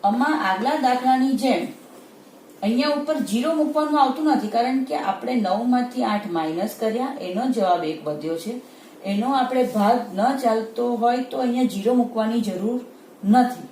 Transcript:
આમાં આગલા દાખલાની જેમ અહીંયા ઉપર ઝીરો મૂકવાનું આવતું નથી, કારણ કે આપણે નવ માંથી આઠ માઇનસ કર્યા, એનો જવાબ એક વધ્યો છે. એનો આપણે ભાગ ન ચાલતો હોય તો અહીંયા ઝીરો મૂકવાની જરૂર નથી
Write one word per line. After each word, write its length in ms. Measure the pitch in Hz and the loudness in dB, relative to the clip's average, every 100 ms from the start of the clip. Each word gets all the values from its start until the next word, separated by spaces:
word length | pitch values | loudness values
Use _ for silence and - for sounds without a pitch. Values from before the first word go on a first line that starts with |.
| 202 | 0
આમાં 280 | 233 294 302 190 | 2 0 0 0
આગલા 300 | 190 240 302 254 | 0 0 0 0
દાખલાની 500 | 247 254 262 269 226 | 2 2 2 2 2
જેમ 180 | 254 - - - - - - - - - - - | 2 0 -2 -12 -20 -20 -20 -20 -20 -20 -20 -4
અહીંયા 340 | 202 240 294 285 | 0 2 2 0
ઉપર 200 | 294 302 190 | -2 -2 -2
ઝીરો 240 | 220 294 | -2 0
મૂકવાનું 460 | 320 302 302 302 294 | 0 0 0 0 2
આવતું 280 | 277 311 302 | 2 2 0
નથી, 200 | 240 208 | 0 0
કારણ 320 | 226 247 262 | 0 0 0
કે 140 | 254 - | -2 -4
આપણે 360 | - 196 240 254 | -4 -4 -2 0
નવ 280 | 190 202 247 | 0 0 2
માંથી 360 | 247 247 254 | 0 0 -2
આઠ 240 | 226 208 202 170 | -2 -2 -2 -4
માઇનસ 400 | 160 165 208 - | -2 -2 -4 -2
કર્યા, 360 | 220 226 262 - | -2 -2 -4 -6
એનો 260 | 180 185 254 226 | -6 -2 -2 0
જવાબ 260 | 190 175 | 2 2
એક 200 | 156 156 | 0 -4
વધ્યો 320 | 147 147 160 165 | -6 -6 -6 -6
છે. 160 | 208 247 - - - - | -6 -10 -12 -20 -20 -12
એનો 280 | 196 202 247 | -4 -2 0
આપણે 300 | 277 247 254 240 | 0 2 2 0
ભાગ 240 | 214 202 247 208 | 2 4 2 0
ન 60 | 190 240 269 | 0 0 2
ચાલતો 400 | 247 220 220 - 240 240 | 0 0 -2 -4 -2 2
હોય 280 | 233 254 | 2 0
તો 180 | 262 269 | -2 -2
અહીંયા 300 | 254 240 226 | 0 2 0
ઝીરો 200 | 196 208 | 0 2
મૂકવાની 460 | 247 226 220 220 233 | 2 2 0 0 0
જરૂર 380 | 202 185 208 247 - - - - | -2 -2 -2 -4 -6 -20 -20 -6
નથી 440 | 196 240 247 - - | 4 6 4 -2 -14